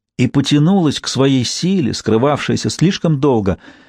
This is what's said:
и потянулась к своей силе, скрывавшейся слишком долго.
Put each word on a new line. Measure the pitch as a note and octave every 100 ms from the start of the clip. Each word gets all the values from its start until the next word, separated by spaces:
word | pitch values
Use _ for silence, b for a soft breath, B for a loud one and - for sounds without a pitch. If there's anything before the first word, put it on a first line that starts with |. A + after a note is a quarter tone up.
| _ -
и | B2+
потянулась | C#3+ C#3 D3 D3+ G3 D#3 C3
к | -
своей | B2 C3+ C3+
силе, | A#2 - F3 G3 A2+
скрывавшейся | - - A2 C#3 C#3 - A2+ A2
слишком | - E3 G3 E3+ D3
долго. | C#3+ A#2 F#2+ F2 B B